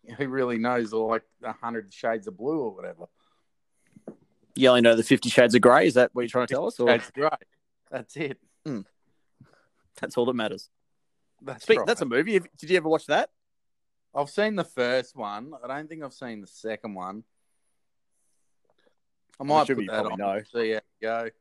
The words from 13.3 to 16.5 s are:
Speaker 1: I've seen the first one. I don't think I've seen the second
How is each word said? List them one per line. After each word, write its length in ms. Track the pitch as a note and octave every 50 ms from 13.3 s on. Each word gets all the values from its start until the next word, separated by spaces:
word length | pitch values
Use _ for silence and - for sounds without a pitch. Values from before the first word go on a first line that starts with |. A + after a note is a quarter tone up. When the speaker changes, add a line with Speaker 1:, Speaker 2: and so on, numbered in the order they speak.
| _ _ _ _ _ _ _ _ _ _ _ _ _ _ _ _ _
Speaker 1:
I've 160 | C#3 C#3+ C#3
seen 260 | - - G#3 G#3+ G#3+
the 80 | F#3+ D3+
first 520 | - _ B2+ B2 B2 B2+ C3 B2 - _
one. 360 | C3+ A2 G2+ G2+ G#2 A#2+ D3 D#3 B2+ A#2+
I 40 |
don't 220 | B2 C3+ D3 D#3 D3+
think 140 | E3 D#3+ D3
I've 100 | C3 -
seen 260 | - C3+ A#2+ A2+ G#2
the 60 | G2
second 460 | -